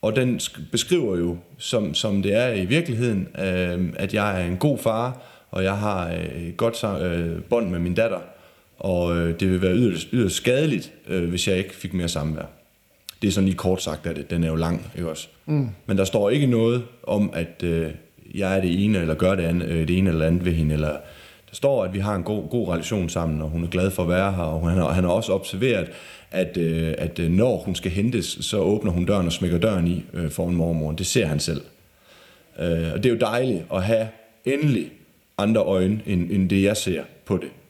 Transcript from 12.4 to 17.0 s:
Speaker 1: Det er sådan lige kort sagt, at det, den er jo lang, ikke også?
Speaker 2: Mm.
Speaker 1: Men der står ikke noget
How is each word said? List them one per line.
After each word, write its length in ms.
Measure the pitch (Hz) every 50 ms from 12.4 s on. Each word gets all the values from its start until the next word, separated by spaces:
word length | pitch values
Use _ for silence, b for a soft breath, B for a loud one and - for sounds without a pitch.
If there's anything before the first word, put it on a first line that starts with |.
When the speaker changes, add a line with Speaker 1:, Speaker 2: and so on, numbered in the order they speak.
| 80 - - - _ _ _ _ _ _ _ _ _ - - _
Speaker 1:
Det 60 | - 104
er 40 |
sådan 140 | 92 107 95
lige 120 | 95 92 82
kort 240 | - 92 92 92 -
sagt, 240 | - 78 - - 85
at 80 | 82
det, 140 | 82 71 -
den 140 | 85 85 82
er 40 | 80
jo 80 | 80
lang, 360 | 80 82 82 87 80 - - -
ikke 140 | - 90 82
også? 180 | 80 - - - - _ _
Speaker 2:
Mm. 240 | - 151 147 135 117 98 - -
Speaker 1:
Men 120 | - 107 95
der 60 | 98
står 260 | 92 - 113 104 101
ikke 180 | 117 143 147 131
noget 360 | 120 113 113 117 120 123 117 117 - -